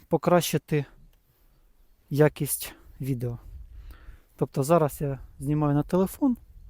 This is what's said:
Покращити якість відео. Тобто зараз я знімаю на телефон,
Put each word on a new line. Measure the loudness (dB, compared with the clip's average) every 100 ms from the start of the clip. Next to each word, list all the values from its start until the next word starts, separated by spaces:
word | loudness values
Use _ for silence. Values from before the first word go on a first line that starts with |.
| -2
Покращити | 0 4 4 4 -2 -2 -2 -4 -12 -20 _ _ _ _ _ _ _ _ _ _
якість | 2 2 2 -4 -4 -8 -14 -20 -10
відео. | -6 -4 -4 -8 -14 -18 -18 -18 -18 -18 -20 -20 _ -6
Тобто | -4 -2
зараз | 2 4 4 -2
я | -6 -6 -12 -10
знімаю | -2 0 2
на | 2
телефон, | 2 0 0 0 0 0 -6 -20